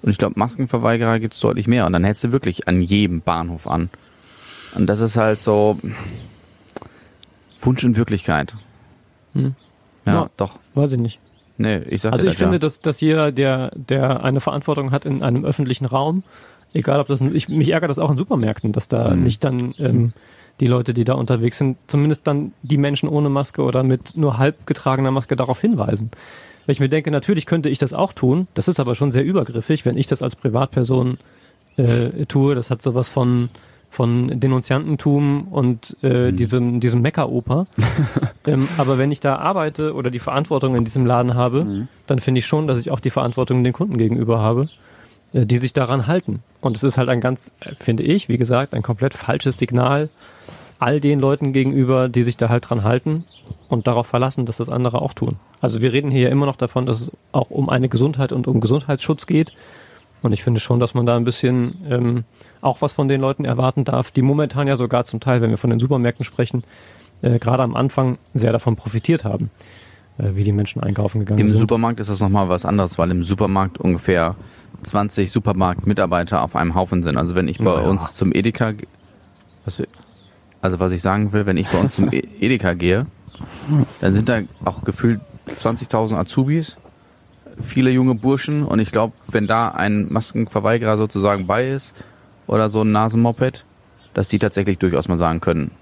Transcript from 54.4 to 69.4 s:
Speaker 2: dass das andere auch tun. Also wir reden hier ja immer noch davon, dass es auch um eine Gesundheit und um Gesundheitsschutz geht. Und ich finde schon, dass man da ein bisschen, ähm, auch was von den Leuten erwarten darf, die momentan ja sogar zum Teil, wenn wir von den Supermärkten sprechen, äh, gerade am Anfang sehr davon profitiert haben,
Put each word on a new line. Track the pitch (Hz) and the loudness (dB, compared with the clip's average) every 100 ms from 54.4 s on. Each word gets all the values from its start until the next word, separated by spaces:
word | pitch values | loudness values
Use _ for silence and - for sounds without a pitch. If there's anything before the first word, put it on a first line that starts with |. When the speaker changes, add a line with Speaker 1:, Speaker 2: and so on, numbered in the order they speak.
| 120 | -4
Speaker 2:
dass | 110 | -4
das | 110 | -4
andere | 123 123 120 | -2 0 0
auch | 139 - | -4 -4
tun. | 117 - _ _ | -6 -6 _ _
Also | 123 110 | -4 0
wir | 123 | 2
reden | 123 143 | 2 0
hier | 135 | 2
ja | 123 | 4
immer | 135 143 | 4 0
noch | 127 | -2
davon, | 123 - 127 | -2 -2 -2
dass | 117 | -4
es | 120 - _ | -6 -14 _
auch | 139 127 | -2 -2
um | - 139 | -2 -2
eine | 131 127 | 0 0
Gesundheit | 117 131 135 135 | 2 0 0 -2
und | 127 123 | -2 0
um | 113 | 0
Gesundheitsschutz | 110 139 143 139 - 156 - | 2 0 0 -4 -2 -4 0
geht. | 156 160 - - - - - _ _ | 0 0 -4 -20 -20 -20 -20 _ _
Und | - | -2
ich | 107 | 0
finde | - 117 | 0 0
schon, | - 120 | 2 2
dass | 120 | 2
man | 127 120 | 0 2
da | 120 | 2
ein | 117 | 0
bisschen, | 120 127 127 123 180 165 | 0 0 0 -2 -6 -4
ähm, | 123 120 120 113 _ - _ | 0 0 -2 -4 _ -20 _
auch | 139 127 | -2 0
was | 147 | -2
von | - 139 | 0 0
den | 139 | 0
Leuten | 135 139 | 0 -2
erwarten | 139 120 127 131 131 | -2 0 0 0 0
darf, | 123 123 | 0 0
die | - | 2
momentan | 127 147 147 131 139 | 2 2 0 0 0
ja | 135 | 0
sogar | 120 123 | 0 0
zum | 120 117 | -2 -4
Teil, | 127 123 | 0 2
wenn | 117 | 2
wir | 110 | 0
von | 123 | 0
den | 117 | 0
Supermärkten | 123 135 120 - | 2 2 0 -2
sprechen, | - - 120 123 - - - - - - | -8 -2 -2 -2 -6 -18 -20 -20 -20 -4
äh, | - 117 | 0 2
gerade | 117 127 | 2 2
am | 123 117 | 2 0
Anfang | 135 - 131 123 _ | -2 2 0 0 _
sehr | - 117 | -2 0
davon | 117 120 113 | 0 0 -2
profitiert | - 110 - 165 | -2 -4 0 0
haben, | 104 104 | 0 -4